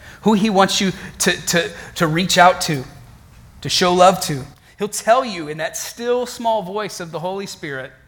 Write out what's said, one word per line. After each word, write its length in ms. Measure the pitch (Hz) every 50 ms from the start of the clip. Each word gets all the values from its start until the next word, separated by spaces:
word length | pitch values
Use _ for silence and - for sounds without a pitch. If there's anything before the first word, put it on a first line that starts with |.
| - - - -
who 100 | - 202
he 160 | 226 196 190 226
wants 320 | 196 190 196 196 - -
you 120 | 208 185 - - - - - -
to, 280 | - 185 175 - - -
to, 220 | - 170 170 202 - - - - -
to 100 | - 170
reach 320 | 160 156 165 190 175 - 190
out 240 | 175 180 185 -
to, 220 | - - 156 135 127 - - - - - - - - - - - - - - -
to 80 | - 147
show 240 | - - 185 180
love 260 | 180 180 180 190 190 180
to. 220 | - - 151 131 123 - - _ _ _ _ -
He'll 100 | 202 208
tell 380 | - - - 220 226 262 269
you 220 | 240 190 170 156 147
in 100 | 156 160
that 180 | 156 180 -
still 480 | - - - - - 233 240 247 247 247
small 380 | 240 - - 240 226 220 214
voice 380 | 185 175 190 214 208 185 - -
of 100 | 180 165
the 100 | 160 160
Holy 260 | 160 185 190 196 202
Spirit, 460 | 196 - - - 156 139 131 127 135 - _ _